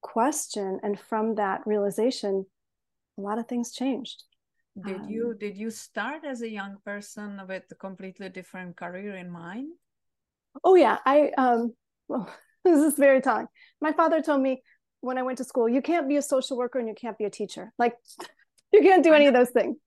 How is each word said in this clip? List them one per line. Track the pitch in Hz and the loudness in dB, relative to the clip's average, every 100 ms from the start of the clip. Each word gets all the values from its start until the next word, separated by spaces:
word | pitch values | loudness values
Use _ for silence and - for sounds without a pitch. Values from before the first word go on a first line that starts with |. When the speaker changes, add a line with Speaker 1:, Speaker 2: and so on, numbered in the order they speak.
Speaker 1:
question | - - 247 - - 214 196 190 | -8 -2 -2 -2 -8 -8 -6 -6
and | 208 196 | -6 -8
from | - 220 220 220 | -6 -4 -4 -2
that | 202 190 - | -4 -4 -2
realization, | 214 202 196 226 262 208 196 190 _ _ _ _ _ _ - | -2 -2 -2 -2 -2 -4 -4 -6 _ _ _ _ _ _ -12
a | |
lot | 196 220 | -8 -8
of | 226 | -6
things | 247 233 | -6 -8
changed. | - 254 247 240 - _ _ _ _ _ - 190 | -6 -6 -6 -8 -18 _ _ _ _ _ -16 -12
Speaker 2:
Did | 190 208 | -12 -10
you, | 220 233 | -6 -6
Speaker 1:
Um, | 214 | -6
Speaker 2:
did | 208 190 | -10 -10
you | 220 | -12
start | 214 - - 220 311 302 | -12 -14 -10 -8 -8 -12
as | 254 | -10
a | 226 | -10
young | 214 196 196 | -10 -12 -14
person | - 202 208 - 208 202 190 | -12 -12 -14 -16 -14 -14 -12
with | 190 _ | -14 _
a | - | -18
completely | 190 190 190 180 190 | -16 -14 -16 -14 -16
different | 185 180 185 180 175 | -14 -18 -16 -16 -14
career | 175 180 202 190 | -14 -12 -12 -14
in | 180 | -14
mind? | 175 170 208 285 349 _ _ _ _ _ _ _ - | -14 -14 -12 -14 -16 _ _ _ _ _ _ _ -4
Speaker 1:
Oh, | 349 381 | 4 6
yeah. | 262 - - | 6 2 2
I, | 285 294 - | 4 4 2
um, | 262 233 233 226 _ _ _ | 2 2 -2 -8 _ _ _
well, | 262 180 - _ | -8 -8 -14 _
<laughs> | _ 359 | _ 4
this | 320 | 6
is | 311 269 | 4 4
very | 285 269 | 4 4
telling. | 269 220 233 _ _ _ | 2 -2 -4 _ _ _
My | 302 | -4
father | 302 320 330 | 2 2 2
told | 320 285 | 0 0
me | 269 262 _ _ _ _ | 0 -2 _ _ _ _
when | 240 254 | -8 -6
I | |
went | 254 254 | -6 -6
to | |
school, | 262 - 226 | -6 0 2
"You | 247 | 2
can't | 269 339 277 | 0 -2 0
be | 294 | -2
a | |
social | 277 269 262 247 | 0 -2 -2 -6
worker | 247 262 | -4 -4
and | 226 | -6
you | 214 | -8
can't | 233 202 | -12 -6
be | 208 | -8
a | |
teacher. | - 202 - 196 _ | -6 -10 -10 -16 _
Like, | 240 233 _ - | -2 -2 _ -20
<laughs> | - _ _ _ _ | -20 _ _ _ _
you | 403 | 6
can't | 349 370 | 8 8
do | 320 | 8
Speaker 2:
Why | 302 | 8
Speaker 1:
any | 285 | 8
of | |
Speaker 2:
not? | 254 | 6
Speaker 1:
those | 247 | 4
things." | 247 208 - | 2 -2 -6